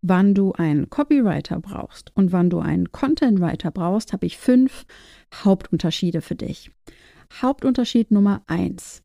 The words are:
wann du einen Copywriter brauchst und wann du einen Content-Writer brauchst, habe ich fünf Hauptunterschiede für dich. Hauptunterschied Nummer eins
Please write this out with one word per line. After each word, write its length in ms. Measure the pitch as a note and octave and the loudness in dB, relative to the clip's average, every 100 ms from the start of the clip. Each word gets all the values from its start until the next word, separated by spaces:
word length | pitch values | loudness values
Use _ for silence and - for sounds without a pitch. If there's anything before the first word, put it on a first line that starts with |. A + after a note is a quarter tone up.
wann 340 | F3 F#3 G3 | 2 2 4
du 180 | G3 G3 | 4 0
einen 360 | - E3 D3 - | 0 0 0 -2
Copywriter 720 | - D4 C#4+ G#3+ D3+ - E3+ | -4 0 2 2 -2 -4 -8
brauchst 500 | F#3+ - - - - | -8 -12 -12 -16 -8
und 180 | - F#3+ | 0 2
wann 160 | F3+ F3+ | 2 2
du 120 | E3+ | 0
einen 300 | E3 F3 F3+ | -2 -2 -4
Content-Writer 800 | - C4+ D#4+ C4+ G3 E3+ - E3+ | -4 -2 0 2 2 0 -2 -8
brauchst, 440 | F#3+ E3+ G3+ - | -4 -2 -2 -4
habe 100 | F#3+ | -6
ich 140 | F3 - | -6 -4
fünf 480 | - B3+ C4 - - - - - _ | 2 4 4 -2 -20 -20 -20 -20 _
Hauptunterschiede 880 | - G3+ F#3+ - E3+ E3+ - F3 E3+ | -2 2 2 0 -2 -2 -2 -2 -2
für 140 | - - | -6 -8
dich. 340 | - - - _ - _ _ _ _ - | -8 -10 -16 _ -20 _ _ _ _ -4
Hauptunterschied 720 | B3+ C#4 C4+ B3+ A#3+ A#3 A3 | -4 -2 -2 0 0 0 2
Nummer 300 | G#3 G3+ G3 - | 4 4 2 -2
eins 560 | E3 F#3 F3+ - - | -4 -2 -6 -14 -20